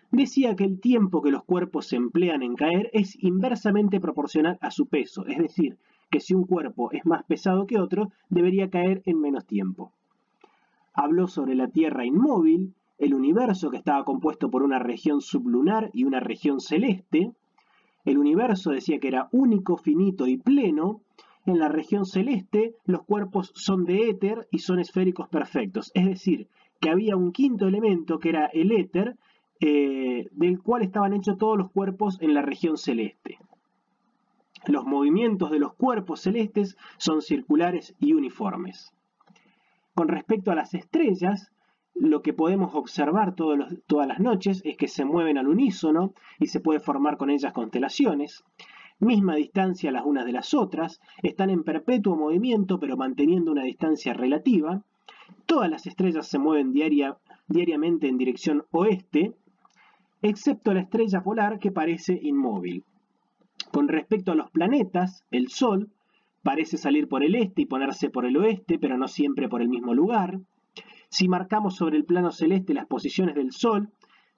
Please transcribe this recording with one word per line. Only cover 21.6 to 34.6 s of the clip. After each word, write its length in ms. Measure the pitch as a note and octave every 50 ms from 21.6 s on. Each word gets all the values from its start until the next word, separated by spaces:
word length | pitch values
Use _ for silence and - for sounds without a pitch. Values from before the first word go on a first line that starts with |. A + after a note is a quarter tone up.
| D#3 D3
región 360 | D#3 D#3 D3+ - G3+ G3+ F#3+
celeste, 680 | F#3+ - F#3 G#3 C#4 C4+ F#3 F#3 - - G#3 A3 A#3 A3+ _ _
los 200 | - F3+ E3+ -
cuerpos 480 | - G#3 G#3 G3+ F#3+ - F#3+ F#3 - _
son 320 | - - - F#3+ F#3 F3
de 240 | E3+ F3+ G#3 A#3 A3+
éter 360 | G3+ F#3 G3 G3 A3 A3+ A#3 -
y 80 | - E3
son 220 | - - F#3 F3+
esféricos 500 | F3 - - F#3 F#3 F#3 F3+ - - -
perfectos, 600 | - D#3 - - - C#3 A2 G3 F#3 G#3+ - - -
es 100 | F#3 F3+
decir, 440 | G3 F#3 F#3 - G3 D#3 A2+ - - _ _ _ _ _ _
que 120 | - D#3
había 260 | E3 F#3 A3 G#3+ G3
un 160 | F#3 F3+ F3
quinto 360 | F3 - C4+ C#4 A#3+ F#3+ G3 F#3+
elemento 500 | F#3+ G#3 A#3 G#3+ F#3+ E3+ D#3 - D#3+ D#3
que 100 | - E3
era 180 | D#3+ D#3 D3+
el 240 | D3 - D#3+ F3 G3+
éter, 440 | A#3 G3+ E3+ - - F3 G3+ B3 B3 _ _ _ _ _ _ _ _ _
eh, 680 | D#3+ D3+ D3 D3 C#3+ C#3 C3+ C3+ C3 B2+ B2 A#2+ - -
del 280 | - D3 E3+ F3+ F3+ F3+
cual 220 | - G#3+ A#3+ A#3+
estaban 320 | G#3 F#3 F#3+ G#3 G3+ G3 G#3
hechos 240 | G3+ F#3+ G#3 F#3+ F#3+
todos 180 | G#3+ A3 A3
los 140 | G3+ F#3 -
cuerpos 500 | - G3 G3 F#3+ F#3 - G#3+ G3+ F#3 -
en 140 | E3 D3+ D3
la 80 | D3
región 340 | C#3 C#3+ B2+ - - E3 D#3
celeste. 600 | D3 - D3 B2 A2+ G#2+ G#2 - _ _ - - - - _ _ _ _ _ _ _ _ _ _ _ _ _ _ _ _ _ _ _ _ _ _ -